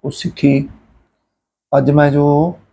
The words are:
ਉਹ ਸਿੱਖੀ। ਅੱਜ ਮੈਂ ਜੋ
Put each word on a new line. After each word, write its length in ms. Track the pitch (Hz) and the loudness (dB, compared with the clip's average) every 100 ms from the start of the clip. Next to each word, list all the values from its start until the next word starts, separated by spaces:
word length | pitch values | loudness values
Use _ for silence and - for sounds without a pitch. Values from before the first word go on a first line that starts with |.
ਉਹ 80 | - | -12
ਸਿੱਖੀ। 560 | - 180 - 143 139 139 - _ _ _ _ _ _ _ _ _ | -10 -10 -2 0 0 -4 -14 _ _ _ _ _ _ _ _ _
ਅੱਜ 200 | 139 135 | -2 2
ਮੈਂ 180 | 147 143 | 2 2
ਜੋ 140 | 143 147 143 170 175 _ | 2 0 0 -2 -6 _